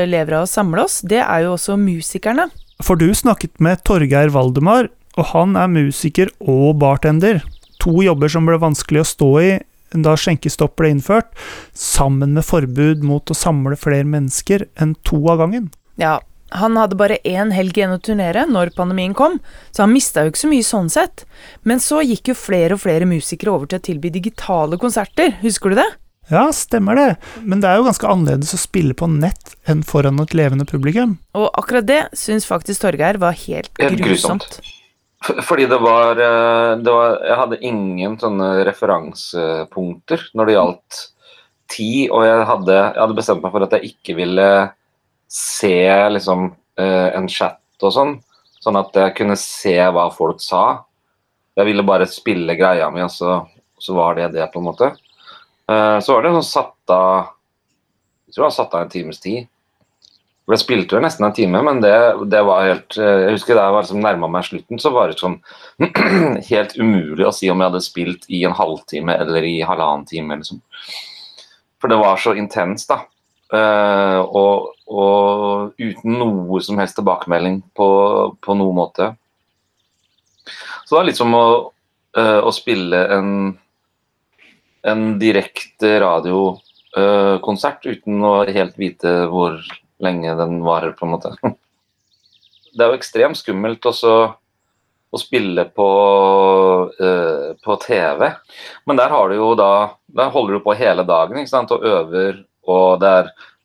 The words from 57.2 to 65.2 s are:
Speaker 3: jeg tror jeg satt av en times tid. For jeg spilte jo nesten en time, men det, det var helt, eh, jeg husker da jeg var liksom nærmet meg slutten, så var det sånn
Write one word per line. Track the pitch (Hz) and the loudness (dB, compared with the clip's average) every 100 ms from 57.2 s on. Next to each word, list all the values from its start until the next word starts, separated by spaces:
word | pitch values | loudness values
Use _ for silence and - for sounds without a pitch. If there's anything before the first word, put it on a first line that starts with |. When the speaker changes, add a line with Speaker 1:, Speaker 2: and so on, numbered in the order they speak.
| 85 - _ _ _ _ _ _ _ _ _ | -2 -12 _ _ _ _ _ _ _ _ _
Speaker 3:
jeg | - | -2
tror | 147 | -2
jeg | - | -2
satt | 117 87 | -4 -4
av | |
en | 85 | -6
times | 90 80 80 | -8 -12 -12
tid. | 95 117 120 _ _ _ _ _ _ _ _ _ | -8 -8 -10 _ _ _ _ _ _ _ _ _
For | - | -2
jeg | 107 | -2
spilte | - 117 90 101 | 0 -2 0 0
jo | |
nesten | 156 - | 0 -2
en | 107 | -2
time, | 101 98 92 | 0 0 2
men | 147 131 | 0 2
det, | 104 110 120 104 107 | 4 6 4 2 0
det | 104 | 2
var | 101 95 95 | 4 2 2
helt, | 92 - - | 0 -4 -2
eh, | 107 98 | 2 2
jeg | 95 107 | 2 0
husker | - 117 | 2 2
da | |
jeg | 98 | 4
var | 104 90 | 2 0
liksom | 101 | -2
nærmet | 107 90 82 | -2 -2 -2
meg | 90 | -4
slutten, | 92 92 - 120 | -6 -10 -12 -4
så | 151 | 0
var | 123 92 | 2 0
det | |
sånn | 78 | -2